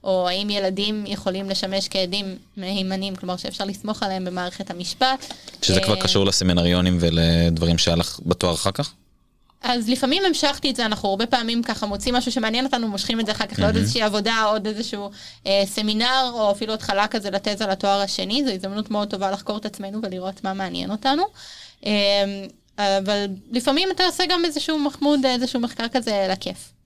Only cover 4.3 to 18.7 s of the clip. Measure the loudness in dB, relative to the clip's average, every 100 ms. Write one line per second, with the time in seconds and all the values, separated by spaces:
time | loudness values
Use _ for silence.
4.3 | -4 -6 -8 -10 -8 -8 0 0 0 -6
5.3 | -16 -18 -2 2 4 4 2 4 4 4
6.3 | 4 4 4 4 4 4 4 4 4 4
7.3 | 6 4 4 4 4 4 2 0 -4 -2
8.3 | 0 2 2 0 -2 -6 -8 _ _ _
9.3 | _ _ _ -2 0 0 2 2 2 2
10.3 | 2 0 0 -2 0 -2 -2 -2 0 0
11.3 | 0 2 -2 -2 -4 -4 -2 0 0 0
12.3 | -2 0 0 0 0 -2 -4 -2 -2 -2
13.3 | -2 -2 0 2 2 0 2 2 2 0
14.3 | 2 2 0 -2 -6 -6 -8 -10 -12 -20
15.3 | -10 2 2 2 0 0 2 2 2 0
16.3 | 2 2 2 -2 -4 -2 0 0 -2 -2
17.3 | -2 -2 -2 -2 0 2 2 0 -2 -2
18.3 | 0 0 -2 -4